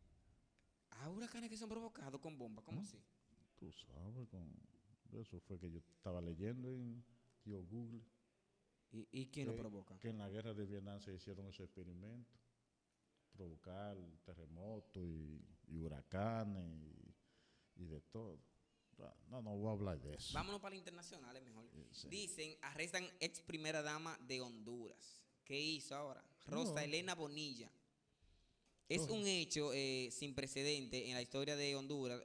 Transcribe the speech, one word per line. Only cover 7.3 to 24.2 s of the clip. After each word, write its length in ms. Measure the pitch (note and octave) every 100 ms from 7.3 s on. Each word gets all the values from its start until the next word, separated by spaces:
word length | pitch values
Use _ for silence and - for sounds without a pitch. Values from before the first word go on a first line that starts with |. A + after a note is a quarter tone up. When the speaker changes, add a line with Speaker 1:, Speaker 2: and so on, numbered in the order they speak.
| -
Speaker 2:
tío 200 | G#2+ G2+
Google. 380 | F2 A2 A#2 A2+ A2 - _ _ _ _ _ _ _
Speaker 1:
¿Y, 140 | A2+ -
y 140 | C3 C3
quién 200 | D3 C3
lo 60 |
Speaker 2:
Que, 40 | A2+
Speaker 1:
provoca? 400 | A2+ G2+ F#2 F#2+
Speaker 2:
que 100 | A#2
en 100 | A2
la 100 | G2+
guerra 260 | G#2 A2+
de 100 | G#2
Vietnam 360 | G2 G2+ G2 G2+
se 120 | G2+
hicieron 320 | F#2 - F#2+ G2
esos 180 | F#2 F#2
experimentos, 680 | - F2+ F2 G2+ A#2+ A#2 - - _ _ _ _ _ _ _ _
provocar 640 | G2 F2+ D#2 F#2+ F#2 G#2 G2 F2 D#2
terremotos 800 | - E2+ D#2 D#2+ G2+ A2 - F#2+
y, 400 | F2 D#2+ D2+ D2+ E2+ - -
y 100 | D#2+
huracanes 840 | D#2+ C#2+ - F#2+ G#2+ A2+ G#2 F#2+ E2+ D#2+ D#2 - - - _ - - - _ -
y, 60 |
y 40 | F2
de 140 | D2+
todo. 380 | - A2 A2+ D2+ - - _ _ _ -
Ah, 140 | - - D#2+
no, 140 | B2+
no 120 | G#2+ G2+
voy 120 | A2
a 40 |
hablar 280 | G#2 G2 D#2+
de 140 | C2+
eso. 180 | D2 -
Speaker 1:
Vámonos 280 | D3 F#3 G3+
para 140 | G3 F#3+
internacionales 640 | D#3+ F3 E3+ F3 B2 C3
mejor. 240 | C3 A2 -
Speaker 2:
Eh, 140 | D2+ A#1+
sí. 160 | - C#2
Speaker 1:
Dicen, 480 | F#2+ F#3 - D#3 D#3
arrestan 440 | C#3 C#3+ E3+ F#3 F3+ -
ex 220 | E3 -
primera 400 | - D#3+ D#3 D#3
dama 360 | D3 D3+ E3 D#3